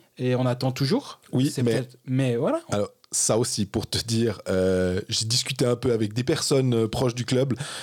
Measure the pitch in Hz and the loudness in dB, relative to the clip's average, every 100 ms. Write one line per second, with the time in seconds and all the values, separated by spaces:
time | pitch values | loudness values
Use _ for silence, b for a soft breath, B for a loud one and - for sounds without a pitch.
0 | b - 127 123 127 123 131 127 139 233 | b -6 -2 2 0 0 -2 0 0 0
1 | - - - 127 139 143 120 113 127 - | -2 -12 -4 0 0 2 2 2 -2 -10
2 | - 131 135 117 160 320 - 104 101 - | -4 0 2 2 0 -2 -2 -2 -2 -6
3 | _ - - 110 120 - 98 113 - - | _ -4 2 2 2 -2 -2 -2 -2 -4
4 | - 113 117 101 - 95 92 92 92 90 | -2 0 0 -2 -2 2 2 2 2 -2
5 | - - 110 120 - 135 123 120 131 113 | -4 -4 -2 -2 -2 -2 0 0 0 0
6 | 110 110 127 156 - 139 131 117 110 127 | 0 -2 0 0 2 2 4 2 0 0
7 | 131 120 120 123 135 123 B B | 0 -2 -2 0 0 -2 B B